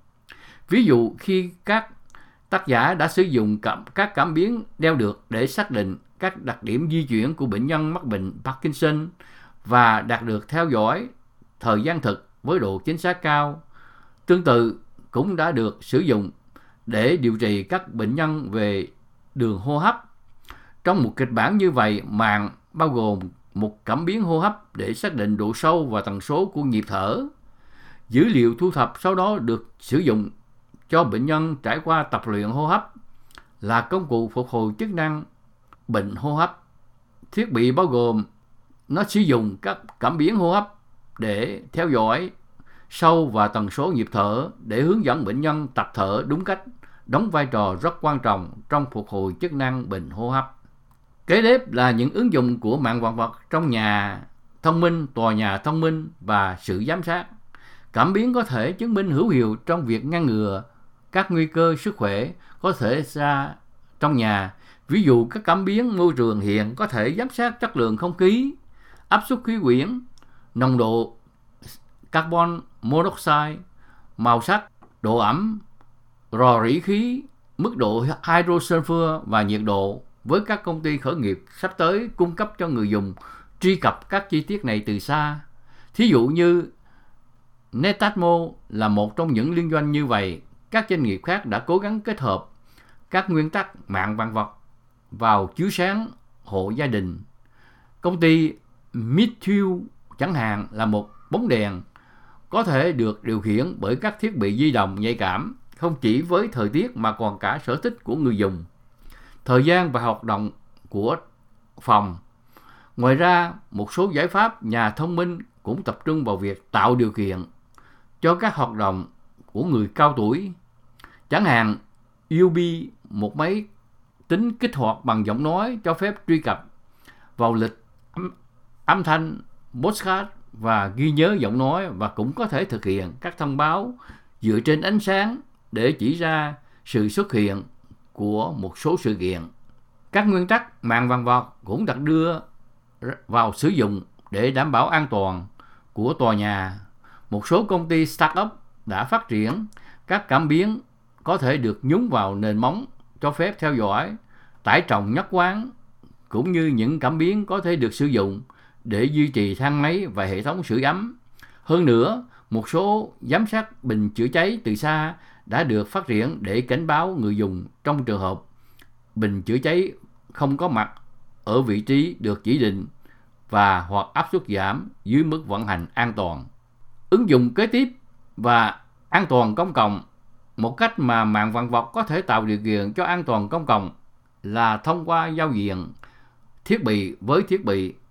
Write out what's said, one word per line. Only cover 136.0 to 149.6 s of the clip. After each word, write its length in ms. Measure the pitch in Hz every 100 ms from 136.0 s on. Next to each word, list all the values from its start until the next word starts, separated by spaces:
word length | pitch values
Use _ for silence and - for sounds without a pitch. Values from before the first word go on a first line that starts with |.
| 107
ra 400 | 170 165 156 151 147 - _
sự 240 | - 117 107
xuất 240 | 107 202
hiện 300 | 117 104 98 - - - - -
của 400 | - 104 107 85
một 260 | 85 95 -
số 180 | 156 170
sự 180 | 120
kiện. 280 | 101 90 90 80 - - - - - -
Các 160 | 202 208
nguyên 180 | 190 180
tắc 380 | 226 - -
mạng 240 | 117 117 123
vạn 160 | 123
vật 220 | 120 123 123 -
cũng 220 | - 117 202
được 120 | 123
đưa 400 | 147 160 165 160 - - - - _ _ 123 - -
vào 240 | 113 113
sử 160 | 101 165
dụng 340 | 175 104 101 - - -
để 200 | 98 123
đảm 220 | 131 151
bảo 160 | 123 135
an 180 | 160 147
toàn 360 | 107 95 90 98 - - - _
của 200 | - 113
tòa 220 | 160 123
nhà. 460 | 104 104 101 95 101 - - - - -
Một 160 | 104 -
số 180 | 175
công 240 | 208 185 165
ty 180 | 165 156
startup 420 | - 156 175 214 - - - -
đã 180 | 95
phát 240 | 127 226 -
triển 380 | 110 107 175